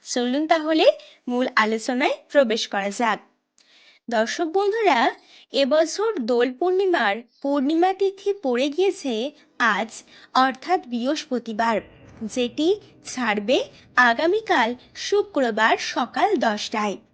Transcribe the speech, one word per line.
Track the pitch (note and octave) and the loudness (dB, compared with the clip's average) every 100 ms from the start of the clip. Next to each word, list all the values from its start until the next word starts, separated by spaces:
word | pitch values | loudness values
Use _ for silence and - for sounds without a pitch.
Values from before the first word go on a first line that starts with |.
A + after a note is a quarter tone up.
| - | -6
চলুন | - A#3+ C4 D#4 | -4 -2 -2 0
তাহলে | E4 D#4 D#4+ G#4+ D#5 - - - | 0 2 4 4 2 -4 -16 -6
মূল | B3 B3+ - | -2 0 0
আলোচনায় | G#3+ A3+ A3 B3 D4 C#5+ _ | 0 0 -2 -2 0 -2 _
প্রবেশ | D4 B3 A3+ - | 2 2 0 -2
করা | G#3 G3 | -4 -4
যাক। | G3 A#3 G3+ - _ _ _ _ _ - _ - | -2 -2 -2 -6 _ _ _ _ _ -20 _ -4
দর্শক | A3+ A3+ - E4 | -2 0 -2 -2
বন্ধুরা, | D#4+ G4+ A4 G#4 B3+ C4+ - _ - - | 0 0 2 2 4 2 -2 _ -20 -8
এবছর | B3+ C#4 D4+ D#4+ - A4 G#4 | -2 2 2 0 0 -2 -2
দোল | A3+ A#3+ B3 B3+ | -2 0 0 0
পূর্ণিমার | F4 F#4 G4 E4+ A3 G3+ A#3+ _ | 0 0 2 2 0 -2 -8 _
পূর্ণিমা | C#4 C#4+ C4+ D#4+ F4+ | -2 0 0 2 2
তিথি | F#4+ G4 G4 - | 2 -2 -2 -4
পড়ে | G4+ C#4 A#3+ C#4+ | -4 -2 0 -2
গিয়েছে | D4 F#4+ E4+ C#4 A3 C4 - _ _ | 0 0 0 -4 -4 -4 -8 _ _
আজ, | A3+ G3 A3 - - - - | 0 0 -4 -10 -20 -20 -4
অর্থাৎ | - C4 C4 - F4+ B3+ | 2 2 0 -2 -2 -2
বৃহস্পতিবার, | A#3+ A#3+ D4+ - B3 A#3 G#3+ A3+ A3 - - - - | -4 -2 -4 -4 -6 -6 -2 0 0 -4 -20 -20 -12
যেটি | A3 B3+ A#3+ A#3+ D#4 G#4 - - - | -8 -4 -4 0 0 0 -4 -20 -14
ছাড়বে | - A#3 G#3 G#3 D4 C5 - - - | -6 -2 -2 0 0 0 -12 -8 2
আগামীকাল | B3 A#3 D#4+ G#4 A4 E4+ A3+ B3 - - | 2 4 2 0 0 0 0 -2 -12 -12
শুক্রবার | - G4+ G4+ - B3 G#3+ A3 G4 - | -2 0 0 0 -2 2 2 2 -2
সকাল | - B3 - F4 F#4 | -4 -4 0 2 2
দশটায়। | A#3 G#3 - A3+ G#3 F#3 _ | 2 0 -4 -4 -4 -4 _